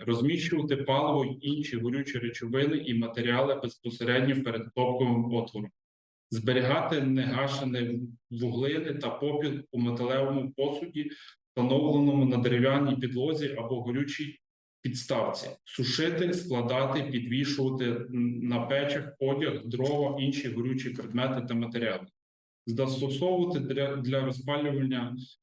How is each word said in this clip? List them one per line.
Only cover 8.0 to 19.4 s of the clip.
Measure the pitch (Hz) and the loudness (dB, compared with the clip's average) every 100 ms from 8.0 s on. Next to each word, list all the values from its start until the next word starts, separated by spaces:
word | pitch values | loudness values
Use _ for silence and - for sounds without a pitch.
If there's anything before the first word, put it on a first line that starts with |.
| 120 - - | -6 -12 -12
вуглини | 117 120 117 139 160 156 | -4 -2 0 0 0 -2
та | 135 127 | -4 -4
попіл | - 143 147 151 135 - | -2 -2 0 -2 -4 -6
у | 123 | 0
металевому | 120 120 120 135 139 139 131 | 0 0 0 0 2 0 -2
посуді, | - 143 147 - 151 147 - - - _ | -2 -2 -2 -6 -6 -6 -8 -20 -20 _
встановленому | - 123 143 151 147 143 139 | 0 4 4 6 6 6 6
на | 127 123 | 6 4
дерев'яній | 120 120 131 139 143 135 | 4 4 6 4 4 2
підлозі | 123 123 147 151 143 117 | 0 0 0 0 -2 -4
або | 113 123 | -4 -4
горючій | 120 127 143 - 147 - _ _ _ _ | -2 -2 -2 -4 -8 -10 _ _ _ _
підставці, | 135 123 - 123 107 - - - | -6 -4 -2 0 0 -4 -8 -14
сушити, | - - 120 156 165 165 175 | -12 -4 -2 2 0 2 0
складати, | 180 - 123 117 131 135 151 | 0 -2 -2 0 2 2 0
підвішувати | 131 120 117 127 139 139 131 131 123 117 - 123 120 120 | -2 -2 0 0 0 0 0 0 -2 -2 -4 0 0 0
на | 120 120 | -2 0
печах | 117 139 143 143 - - | 0 0 0 -2 -4 -2
одяг, | 135 139 | 0 2